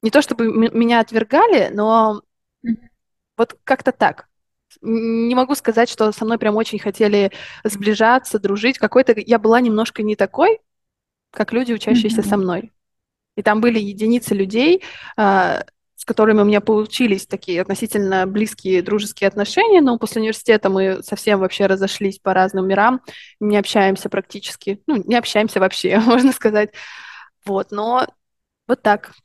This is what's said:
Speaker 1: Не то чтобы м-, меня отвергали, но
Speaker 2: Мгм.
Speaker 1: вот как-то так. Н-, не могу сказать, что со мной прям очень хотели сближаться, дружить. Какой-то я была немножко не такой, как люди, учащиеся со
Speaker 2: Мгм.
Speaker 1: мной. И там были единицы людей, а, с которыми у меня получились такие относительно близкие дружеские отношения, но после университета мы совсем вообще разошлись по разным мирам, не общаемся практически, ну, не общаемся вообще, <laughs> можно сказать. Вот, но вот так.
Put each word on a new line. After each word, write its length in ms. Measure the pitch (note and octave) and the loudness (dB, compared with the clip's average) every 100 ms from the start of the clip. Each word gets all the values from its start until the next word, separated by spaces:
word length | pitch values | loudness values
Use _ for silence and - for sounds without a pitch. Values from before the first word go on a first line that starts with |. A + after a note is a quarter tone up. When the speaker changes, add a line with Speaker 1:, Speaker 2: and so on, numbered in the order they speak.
Speaker 1:
Не 80 | A3 | 2
то 120 | C#4+ | 0
чтобы 240 | C#4+ B3 A3+ | 0 -2 -2
м-, 240 | A3 A3+ | 0 0
меня 280 | A3+ A#3 A#3+ | 0 2 2
отвергали, 720 | A3 A3+ A3 D4 A#4 E4 F#3 | 0 -2 0 2 4 2 0
но 500 | G3+ G#3+ A3+ A3 G#3 _ _ _ _ | -2 2 2 2 -2 _ _ _ _
Speaker 2:
Мгм. 160 | A#3 A3+ - _ _ _ _ - | -6 -6 -8 _ _ _ _ -4
Speaker 1:
вот 200 | A#3 - | -4 -4
как-то 280 | - C4 - | -4 -2 -2
так. 360 | - F#3+ D3+ - _ _ _ _ _ | 0 -2 -2 -20 _ _ _ _ _
Н-, 460 | - A3+ A3+ A3+ A#3 | -6 -4 -2 -2 0
не 60 | |
могу 200 | B3 B3+ | 0 0
сказать, 340 | C#4+ - A3+ A#3 | -2 -2 0 0
что 240 | - G#3+ | 0 -2
со 120 | G#3 | -2
мной 140 | A3 A3+ | -4 -2
прям 180 | G#3+ G#3 | -2 -2
очень 220 | A3+ G#3 | -4 -6
хотели 540 | G#3+ G3 G#3 G#3 G3 - - - | -8 0 0 2 0 -4 -20 -10
сближаться, 760 | A3 G3+ G3+ G#3 A3 B3+ - G#3+ | -8 -4 -4 2 4 2 0 -4
дружить. 400 | G3 G3+ A3+ C4+ | -4 -2 -2 -2
Какой-то 360 | G#3+ B3 C4 G#3+ | 0 2 4 2
я 220 | - A3+ | 2 0
была 220 | G#3+ A#3 | 4 4
немножко 420 | B3 G#3+ A3+ - | 4 0 -2 -4
не 140 | G#3+ G#3 | -4 -2
такой, 440 | G3 - F4 A4 _ _ _ _ _ _ _ | -2 2 2 2 _ _ _ _ _ _ _
как 200 | - G#3 | -6 -4
люди, 200 | A3+ B3 | -2 -2
учащиеся 500 | A3 - A#3+ G#3+ A3 | -4 0 0 2 -2
со 140 | G3+ G3+ | -2 -2
Speaker 2:
Мгм. 80 | |
Speaker 1:
мной. 280 | F#3+ F3 A#3 _ _ _ _ _ _ - | -2 -6 -10 _ _ _ _ _ _ -4
И 60 | |
там 180 | G#3 G#3+ | 0 2
были 180 | A#3+ A3+ | 2 0
единицы 560 | G3+ G3 G#3+ A#3+ A#3+ | -4 -4 0 0 0
людей, 480 | G3+ G3 A3 C#4+ F#4 - - - - | -2 -2 0 2 2 0 -20 -16 0
а, 480 | G#3 G3 F3 - - _ _ _ | 2 2 2 -2 -8 _ _ _
с 80 | |
которыми 380 | - A3+ A3 G#3+ | -8 2 4 4
у 20 | |
меня 160 | G#3 G#3 | 4 2
получились 680 | G#3 G#3+ G#3+ - B3 G3 - | 2 0 -2 -2 0 0 -4
такие 340 | G3 - F3 | -12 -6 -6
относительно 640 | F#3 G3 A3 G#3+ G3 F#3+ F#3+ | -4 -6 -4 -4 -2 0 -2
близкие 560 | G3+ G#3+ - F#3+ F#3 | -2 -4 -6 -2 -2
дружеские 460 | F3 G#3 G#3 - G3 | 0 -4 -4 -2 -2
отношения, 520 | G3+ G3+ - A4+ F#4+ | -2 -4 0 4 4
но 160 | C#4 A#3+ | 4 0
после 220 | A3 A3+ | -2 -4
университета 480 | A3 G#3+ - G#3+ G3 | -4 -4 2 2 2
мы 320 | F#3+ F#3+ F#3+ | 0 0 -2
совсем 380 | - G#3 - G3+ | -8 -6 -2 0
вообще 260 | F#3 - G3 | 0 -2 0
разошлись 520 | F#3+ G3 - G3+ G3+ | 0 -2 -4 -6 -4
по 160 | - | -2
разным 340 | F#3 F#3 F#3+ F#3 | 0 0 0 -2
мирам, 320 | F#3+ G#3+ B3+ - - - _ | 2 2 0 -8 -20 -20 _
не 160 | G#3 G#3 | 0 0
общаемся 500 | G3+ A3 F#3+ F#3+ - | 0 0 2 0 -4
практически, 720 | - - G3+ - - - G3+ - | -8 -8 -14 -14 -12 -10 -8 -2
ну, 160 | C4+ F#3 | -2 0
не 100 | A#3+ | -2
общаемся 440 | A#3 G#3+ G#3+ - | 0 -2 0 0
вообще, 380 | F#3+ - F#3 G3 | -2 -2 0 2
<laughs> 80 | A3+ | 4
можно 260 | A#3+ C4 | 4 4
сказать. 380 | B3 A3 G#3 G#3+ - - - - - - _ - | 2 0 0 -2 -6 -20 -20 -20 -20 -20 _ -6
Вот, 240 | G3 G3+ | -6 -6
но 340 | G#3 A3 B3 - _ _ _ _ _ - | -6 -2 -2 -2 _ _ _ _ _ -4
вот 140 | B3 | -2
так. 300 | - G#3 - _ | 0 0 -2 _